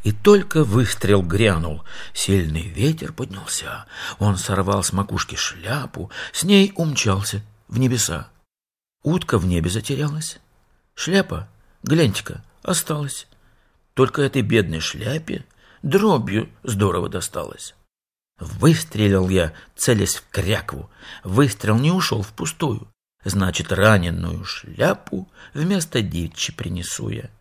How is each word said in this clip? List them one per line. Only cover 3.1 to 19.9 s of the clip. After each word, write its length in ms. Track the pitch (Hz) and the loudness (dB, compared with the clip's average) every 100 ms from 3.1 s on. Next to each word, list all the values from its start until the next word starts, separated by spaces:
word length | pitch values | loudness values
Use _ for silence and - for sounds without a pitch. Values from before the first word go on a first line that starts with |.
поднялся. 760 | - 123 135 - - - - - - - - | -8 -10 -10 -8 -8 -8 -12 -14 -12 -12 0
Он 200 | 104 95 | 0 0
сорвал 440 | - 98 95 101 | 0 0 0 0
с 120 | - | 0
макушки 420 | 92 101 101 - | -2 -2 -4 -4
шляпу, 760 | - - - 95 143 123 - 87 - - | -4 -6 -6 -8 -6 -8 -10 -12 -12 -10
с 120 | - | -4
ней 280 | 165 202 196 | 6 6 6
умчался 680 | - 160 131 110 95 101 101 - _ - | 2 -2 0 2 0 0 -6 -8 _ -6
в 120 | 113 | 0
небеса. 500 | 127 120 - 80 - _ _ _ _ _ _ _ | 2 2 -2 -4 -8 _ _ _ _ _ _ _
Утка 340 | 147 180 - 107 | 0 0 2 2
в 80 | |
небе 240 | 90 87 82 | 2 2 0
затерялась. 720 | 104 - 135 147 151 156 - _ _ _ _ _ | -2 -4 -4 -2 -4 -8 -12 _ _ _ _ _
Шляпа, 540 | - - 196 185 82 104 _ _ _ | -8 0 2 2 -6 -8 _ _ _
гляньте-ка, 600 | - 160 139 98 - - - _ | 0 4 4 0 -8 -14 -16 _
осталась. 640 | - 170 - 151 139 - - _ _ _ _ _ _ | -4 -2 -2 -4 -6 -8 -16 _ _ _ _ _ _
Только 280 | - 131 - | 2 2 2
этой 200 | 139 139 | 0 0
бедной 380 | 104 113 85 80 | 2 2 2 -4
шляпе 680 | - - 110 156 160 - - _ _ _ | -6 -6 -6 -6 -6 -10 -10 _ _ _
дробью 640 | 143 196 214 160 107 104 - - | 0 4 4 2 2 -2 -4 -10
здорово 460 | - 101 101 87 - | -4 0 2 2 -2
досталось. 680 | 90 - - 65 - - _ _ _ _ _ _ _ | -6 -6 -8 -8 -12 -18 _ _ _ _ _ _ _
Выстрелил 880 | 80 - 151 160 - 107 104 95 92 | -12 4 4 4 0 2 4 4 4
я, 260 | 95 82 - - | 2 2 -4 -20
целясь 400 | - - | -2 2